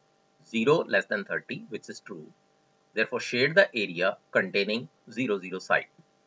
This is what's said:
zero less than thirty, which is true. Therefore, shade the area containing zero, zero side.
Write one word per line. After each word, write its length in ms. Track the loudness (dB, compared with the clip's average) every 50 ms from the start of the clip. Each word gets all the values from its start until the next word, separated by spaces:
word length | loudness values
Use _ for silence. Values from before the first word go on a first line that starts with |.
| _ _ _ _ _ _ _ _ _
zero 380 | -4 -2 2 4 4 4 4 2
less 200 | 2 0 0 0
than 180 | 0 -4 -6 -4
thirty, 400 | -4 -6 -6 -6 -8 -12 -12 -10 -10
which 180 | -12 -12 -10 -12
is 120 | -16 -16
true. 260 | _ -16 -16 -16 -16 -18 -20 _ _ _ _ _ _ _ _ _ _ _
Therefore, 260 | _ -2 -2 -2 -2 -6
shade 360 | -4 -2 0 2 2 4 6
the 200 | 4 4 4 2
area 440 | -4 -4 -2 -2 0 0 0 0 -4 _ _
containing 600 | 0 0 0 2 0 0 0 2 -2 -4 -4 -8 _ _ _ -12
zero, 280 | -6 -4 -2 0 -2 -2
zero 200 | -2 -8 -8 -10
side. 280 | -2 0 0 0 0 -4 _ -20 _ _ _ _ _